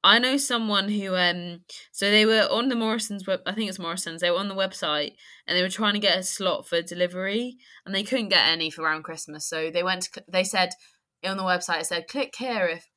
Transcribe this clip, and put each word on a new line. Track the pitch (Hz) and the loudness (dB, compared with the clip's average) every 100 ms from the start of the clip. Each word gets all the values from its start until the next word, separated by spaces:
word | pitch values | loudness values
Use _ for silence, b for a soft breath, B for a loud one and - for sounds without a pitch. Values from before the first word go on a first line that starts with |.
I | 185 220 | 6 6
know | 247 277 | 6 2
someone | - 240 220 202 196 | 2 0 2 0 0
who, | 208 196 185 | -2 -2 2
um, | 175 175 175 175 _ B B | 2 0 -6 -14 _ B B
so | - 202 | -2 4
they | 214 214 | 4 6
were | 220 208 | 4 4
on | 214 254 | 2 0
the | 233 | 0
Morrisons | 220 226 214 202 190 | 0 0 -4 -6 -4
web-, | 185 - | -4 -2
I | |
think | 208 214 | -4 -4
it's | 185 | -4
Morrisons, | 170 175 175 165 | -6 -6 -6 -2
they | 175 | 0
were | 175 | 2
on | 202 | 0
the | 196 | 0
website | 190 190 165 151 147 - B B - | 0 -2 -2 0 -2 -8 B B -2
and | 180 | 0
they | |
were | 185 | 0
trying | 185 214 | 4 4
to | 208 | 4
get | 202 180 | 2 2
a | |
slot | 185 - 185 160 - | 0 -2 0 -2 0
for | 170 | -2
delivery | 175 175 180 180 190 208 247 247 B B - | -2 -2 -2 0 -2 -2 -4 -8 B B -6
and | |
they | 196 | -4
couldn't | 208 262 208 | 0 -2 2
get | 180 131 | 4 4
any | 165 160 | 2 -4
for | 156 | -2
around | 160 156 | -2 -2
Christmas. | 156 160 - 151 - | -6 -12 -12 -8 -6
So | 160 160 | -4 -2
they | 170 | -2
went | 180 180 | 0 -2
to | - - | -4 -10
cl-, | - | -4
they | 185 | -2
said | 185 202 - - b b _ _ | 0 2 0 -2 b b _ _
on | 185 196 | -6 -4
the | |
website, | 185 180 175 165 | 0 0 0 -2
it | 165 | -2
said, | 175 165 | -4 -6
"Click | 277 262 - | -6 -6 -6
here | 254 226 180 | -4 -2 -2
if | 165 - | -2 -10